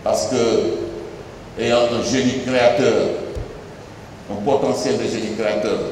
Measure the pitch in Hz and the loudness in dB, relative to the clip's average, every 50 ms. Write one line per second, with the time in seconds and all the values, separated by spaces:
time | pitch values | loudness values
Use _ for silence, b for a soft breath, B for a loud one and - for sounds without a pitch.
0 | - 104 107 107 - - 131 120 113 113 107 107 - 110 - - - - - - | 0 0 0 0 0 0 0 2 2 4 4 2 2 2 -2 -2 -4 -6 -8 -10
1 | - - - - - - - - - - - - 113 120 120 120 120 120 120 113 | -10 -12 -12 -14 -14 -14 -16 -16 -16 -14 -6 -4 0 4 4 4 4 4 2 0
2 | - - - 131 123 127 120 127 - 127 127 123 120 120 - - 131 - - - | 0 0 0 2 2 2 0 0 -2 0 2 6 6 6 6 6 4 4 4 4
3 | 131 - - - - - - - - - - - - - - - - - - - | 2 2 0 -4 -6 -6 -6 -8 -8 -8 -10 -14 -16 -16 -16 -18 -18 -18 -18 -18
4 | - - - - - - 101 98 101 - - 110 - 87 85 - - - - 113 | -18 -18 -18 -18 -12 -10 -8 -4 0 2 2 2 2 2 0 0 0 0 0 0
5 | 117 104 113 110 110 107 104 104 113 104 104 104 107 110 95 101 104 101 | 0 -2 -2 -2 -4 -4 -4 0 0 0 0 2 0 0 0 0 -2 -4